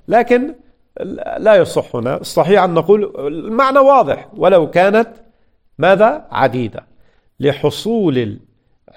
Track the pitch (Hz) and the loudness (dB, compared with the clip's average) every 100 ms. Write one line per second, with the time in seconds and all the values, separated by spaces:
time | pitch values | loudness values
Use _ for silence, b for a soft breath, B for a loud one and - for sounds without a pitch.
0 | - 214 240 247 285 - _ _ _ - | -2 0 2 0 -2 -12 _ _ _ -14
1 | 185 - - - 202 202 165 156 - 123 | -12 -12 -10 -2 4 4 2 -2 -6 -6
2 | 117 147 - - 156 202 185 165 165 208 | -6 -6 -4 -2 2 2 2 0 2 2
3 | 202 - 139 170 208 226 269 277 269 269 | 0 -6 -8 -8 -6 -2 2 4 4 4
4 | 143 120 - - 170 190 151 170 196 214 | 2 -2 -8 -2 2 2 2 0 2 2
5 | 233 - _ _ _ _ _ - 175 190 | -2 -8 _ _ _ _ _ -2 0 4
6 | 220 302 - - 131 123 110 - - _ | 2 0 -8 -2 -2 -2 -8 -10 -20 _
7 | _ _ _ _ 135 135 147 - 214 226 | _ _ _ _ -4 -2 -4 -4 -6 -2
8 | 180 127 110 104 _ _ _ _ _ | 0 -2 -4 -8 _ _ _ _ _